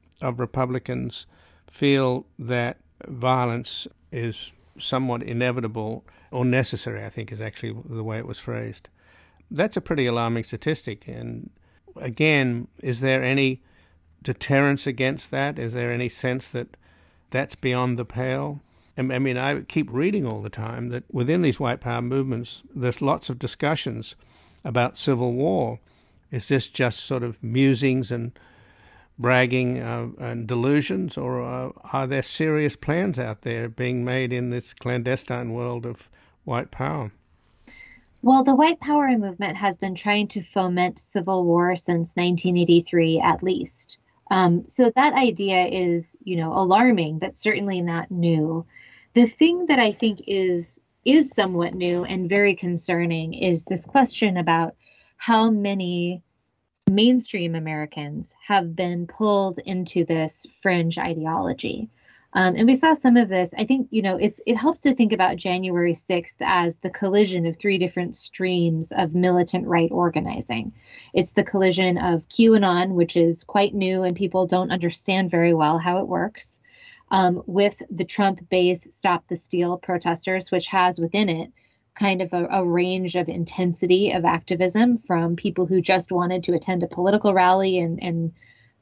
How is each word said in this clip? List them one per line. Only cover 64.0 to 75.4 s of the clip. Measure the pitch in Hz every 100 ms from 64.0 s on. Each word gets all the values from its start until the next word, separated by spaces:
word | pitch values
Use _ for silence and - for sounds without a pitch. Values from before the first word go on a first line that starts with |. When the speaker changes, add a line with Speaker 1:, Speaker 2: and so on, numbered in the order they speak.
Speaker 2:
know, | 196 185
it's, | 208 - -
it | 226
helps | 262 330
to | 285
think | 262 220
about | 208 185 175
January | 190 180 185 175 175
sixth | 170 - 180 170 -
as | - 180 170 165
the | 185
collision | - 202 202 202 180 165
of | 165
three | 208 190
different | 180 180 175 -
streams | - - 185 180 170 160 165
of | - 170 170
militant | 180 180 175 185 -
right | 170 165
organizing. | 170 175 165 165 - - - 214 - - - -
It's | - 175
the | -
collision | 196 202 190 175 185 175
of | 180 170 -
Q | - 226 220
anon, | 196 175 185 180
which | 170 175
is | 165 165 -
quite | 202 202
new | 202 190 185
and | 185
people | 175 196 185 180
don't | 185 185
understand | 180 170 - - 190 185
very | 175